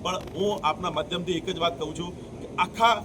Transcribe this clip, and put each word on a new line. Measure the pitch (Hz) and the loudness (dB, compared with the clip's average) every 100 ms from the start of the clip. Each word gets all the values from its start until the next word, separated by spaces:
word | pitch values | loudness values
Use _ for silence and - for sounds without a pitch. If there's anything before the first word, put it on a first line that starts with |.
પણ | 175 185 - - | -2 -2 -4 0
હું | 202 208 | 0 2
આપના | 147 156 180 | 0 0 0
માધ્યમથી | 151 151 175 175 165 | -2 -2 -4 0 -2
એક | 165 165 | -2 0
જ | |
વાત | 170 165 | 0 0
કહું | 156 143 | -6 -4
છું | 175 - - - | -6 -8 -12 -12
કે | - - | -10 0
આખા | 180 - 226 214 | 0 6 6 6